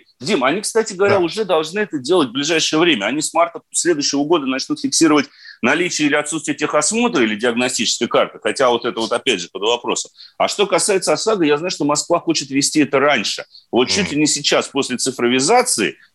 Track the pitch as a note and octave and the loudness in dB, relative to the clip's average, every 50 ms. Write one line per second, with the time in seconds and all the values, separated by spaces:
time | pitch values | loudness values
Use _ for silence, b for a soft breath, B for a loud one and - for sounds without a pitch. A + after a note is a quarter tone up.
0 | _ _ _ - B2+ D#3+ G#3+ D3 B2 C3+ D#3+ G#3+ G3 - - A3 A3 A3 G3+ F3 | _ _ _ -12 -4 -2 0 2 2 0 0 0 -4 -2 -2 -2 -2 -2 -2 0
1 | G3+ G3+ G3 G3 F3 D#3+ D#3+ G#3+ A3 F3 F3+ D#3 D3+ D#3 F3 G#3+ G#3 - - C#3+ | 0 2 2 2 0 0 -2 -4 -2 0 0 0 0 -2 -4 -4 -4 -4 -4 -8
2 | B2 C#3 F#3 F3+ D3 A#2 A2 C#3 C#3+ D#3 E3+ D3+ - - D#3 D#3 E3+ F3 C#3+ G#2 | 0 2 2 2 2 0 -2 -4 -2 0 0 0 0 0 2 2 2 2 2 2
3 | G2 A2 C3+ D#3 D3 - - D#3+ E3+ E3+ - D#3 _ _ - - - E3+ E3+ C#3+ | 0 -2 -2 -2 -4 -2 0 0 0 0 -2 -14 _ _ -6 -2 0 0 0 0
4 | C#3 - - C#3 C#3+ D3 F3 E3 C#3 C3 C3 C3+ - - D3+ - - C3+ - - | 0 -2 -2 -2 0 2 2 0 0 -2 -4 -4 -4 -6 -6 -4 -4 -2 2 4
5 | E3 D3+ D3+ D3 B2 - B B B B B B - B2 D3 E3+ F3+ E3 - - | 4 6 4 4 2 0 B B B B B B 0 0 2 2 0 -2 -2 0
6 | D3+ C#3+ D3 D3+ D3 - D#3+ D#3 - D#3 D3 - D3+ - - D3+ D3 - G#3+ A#3 | 0 2 2 0 -2 -2 -6 -6 -4 -4 -4 -2 -2 0 0 0 0 2 0 0
7 | A#3+ A#3 - C#3+ A#2 G#2+ G#2+ G2+ A#2+ B2 A2+ A#2+ B2+ C3 - - A2 - - - | 0 2 2 2 2 2 0 0 -2 -2 0 0 -2 -2 -2 -2 -2 -2 -2 -2
8 | A#2+ - - C3 G#2 E2+ - E2 - G#2+ G2+ - C3+ B2 A#2+ A2+ - A#2+ F2+ A2+ | -2 0 2 0 0 0 -4 -6 -4 -4 0 2 2 2 2 2 -2 -4 -4 -4
9 | A2+ G#2 A#2+ A#2 - C3+ A2 F2+ E2+ - - F#2 G2+ A2 A#2+ A#2+ - A#2 F2+ - | -4 -2 -2 -2 0 0 -2 -2 -2 -8 -10 -4 -2 0 0 0 -2 -4 -4 -4
10 | - - B B B B B B F#2 G2 - - G3+ F#3+ F#3+ E3 - G#3+ G3 F#3+ | -6 -10 B B B B B B -2 0 2 0 0 2 2 0 2 2 0 0
11 | - F3+ D#3 D3 - A3 A3 F#3+ E3 D3 D3 D3 E3+ F#3 F3+ - D#3 C#3+ D3 D3 | 2 0 -2 0 0 -2 0 2 2 2 2 0 0 -6 -4 -2 -2 0 0 -2
12 | - - E3+ E3 - D#3+ D3+ - D3 C3+ C3+ C#3 C#3 - - D#3 C#3 A2+ - C3+ | 0 0 -2 0 0 -2 -2 -2 -2 -2 -2 -2 -2 0 2 2 0 2 2 2
13 | C3+ D3 C#3 A2 G2 - - - - B B B B B - A#2 B2+ B2 - G3 | 2 2 2 0 -2 -4 -6 -8 -10 B B B B B 0 2 2 2 0 -2
14 | F#3+ - C#3+ D3 D#3 D3 - D3 C#3+ - E3 C#3 - - - C#3 C3 - B2+ A2+ | -2 -2 0 0 0 0 0 -2 0 0 0 0 0 -2 -4 -4 -4 -4 -4 -4
15 | - C3+ A#2+ - A#2+ A#2+ B2+ C3 C3 E3+ A#3 B3+ A#3 - - A2+ G2 D2 - b | -4 -4 -4 0 0 2 2 2 2 4 4 4 4 2 0 -2 -2 -4 -4 b
16 | b b | b b